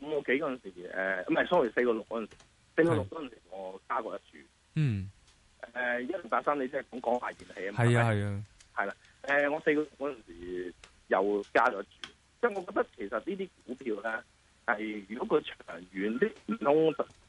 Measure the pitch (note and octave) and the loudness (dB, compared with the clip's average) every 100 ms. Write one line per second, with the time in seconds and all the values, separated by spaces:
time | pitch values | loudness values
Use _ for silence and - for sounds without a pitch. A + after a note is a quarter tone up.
0 | D3 D3 - C#3 D#3 B2+ G2 F2+ F2 F2+ | -6 -2 0 0 0 -4 -10 -12 -8 -4
1 | F#2+ F#2+ F2+ D#3+ B2 F3 A#2+ - B2 A2 | -2 -2 0 2 4 4 4 2 2 2
2 | - A2+ - - - _ _ - E3 - | -2 -6 -6 -12 -20 _ _ 4 4 4
3 | - E3 C#3 - - F#2+ F#2 G2 - B2+ | 0 -6 -12 -14 -16 -10 -10 -10 -6 -4
4 | A2 G2 - D2+ C#2 _ _ D#3 D3 G#2 | -4 -8 -12 -20 -20 _ _ -2 0 0
5 | F#2+ - _ _ _ _ - B2 B2 A#2+ | -4 -10 _ _ _ _ -12 -4 -2 0
6 | B2 A#2+ A#2 A#2+ C#3 D3 C3 C#3 - B2 | -2 -6 -2 -2 2 0 0 -4 -6 -6
7 | A2+ A#2+ G#2+ - - - F#2+ G#2+ A#2+ A#2+ | 0 0 -2 -8 -12 -8 -4 2 4 6
8 | A#2 G#2 G2+ G2+ G#2+ - - - G2+ - | 4 2 0 -4 -8 -14 -10 -4 -4 -6
9 | - _ C3+ C#3+ C#3+ D3+ D#3+ D3+ D3+ - | -14 _ 0 2 2 2 2 2 2 -4
10 | D3 A#2+ G2 E2+ F2+ F2+ F2+ - - _ | -6 -6 -12 -14 -8 -6 -8 -10 -20 _
11 | - G2 G2+ G#2 - C3+ A#2+ G2+ G2+ - | 0 2 4 2 2 4 4 2 -6 -12
12 | - - _ _ A#3+ G3+ F3+ G#3 A#3 - | -18 -18 _ _ -2 -2 -4 -2 -2 -4
13 | G2+ A2+ A2 F#3+ F#3 _ - C3 C3+ G#2 | -6 -4 -4 -6 -6 _ -12 -10 -6 -4
14 | A2+ A2+ - _ _ _ - G#2+ G#2+ G#2+ | -4 -6 -8 _ _ _ -2 -2 -2 -6
15 | G2 A#2 A3 D#3 - - - E2+ F2+ F#2+ | -8 -6 0 0 0 -10 -14 -14 -10 -4
16 | G2+ A#2+ G#2+ - - A2 C#3 D#3 D#3+ D3 | -2 2 0 0 -6 -2 4 6 6 2
17 | - - | -2 -10